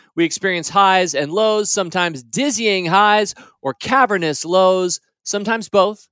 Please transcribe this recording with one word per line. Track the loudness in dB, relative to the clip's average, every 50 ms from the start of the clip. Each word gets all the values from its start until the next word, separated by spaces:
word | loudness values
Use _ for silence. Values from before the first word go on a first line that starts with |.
| _ _ _
We | -2 -2
experience | -2 -2 -4 -4 -4 -4 -4 -6 -2
highs | 2 2 4 4 4 4 2 0 -2
and | -4 -4 -2 -2
lows, | 0 0 2 2 0 -2 -2
sometimes | -2 -4 -4 -4 -2 -2 -2 -2 -4 -8 -12
dizzying | _ -6 -4 -2 -2 -2 -2 0 0 0 0 0
highs | 2 2 4 4 4 4 2 0 -2 -6 -12 -18 -20 _ _ -8
or | -8 -8
cavernous | -8 -4 -2 2 2 2 2 2 0 -2 -2 -4 -4 -4
lows, | -2 2 2 4 4 2 2 0 -4 -4 -8 _ _ _ _ _
sometimes | -8 -8 -6 -4 -4 -4 -4 -4 -2
both. | 0 2 2 2 0 -6 -14 _